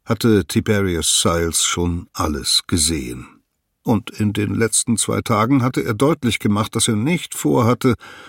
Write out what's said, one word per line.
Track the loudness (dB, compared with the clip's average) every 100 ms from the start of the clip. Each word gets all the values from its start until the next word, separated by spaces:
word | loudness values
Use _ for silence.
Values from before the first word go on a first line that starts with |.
hatte | -6 0 4 4 2
Tiberius | -2 0 0 0 0 0 0
Siles | 2 0 0 -2
schon | -2 0 -2 -2 -6
alles | -4 -4 -4 -2 -2 0
gesehen. | 0 0 -2 -6 -12 -14 _ _ _ _ _
Und | -2 -2 -2
in | -2 -2
den | 0 -2
letzten | 0 0 0 0 -2
zwei | 0 -2
Tagen | 0 2 2 2
hatte | 2 -2
er | -2
deutlich | 0 0 2 -2 0
gemacht, | 0 0 -2 -2
dass | 0
er | 0
nicht | 0 -2 -4
vorhatte, | -4 0 2 2 2 2 0 -6 -20